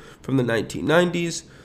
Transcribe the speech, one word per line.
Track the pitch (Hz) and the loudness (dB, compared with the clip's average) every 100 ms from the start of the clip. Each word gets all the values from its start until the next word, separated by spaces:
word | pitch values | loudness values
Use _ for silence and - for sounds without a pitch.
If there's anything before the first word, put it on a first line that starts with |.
| - - | -20 -14
from | - 131 | -2 0
the | |
nineteen | 120 113 - - 95 | 2 0 -2 -4 2
nineties. | 165 180 175 170 165 - - | 2 2 0 -4 -6 -12 -20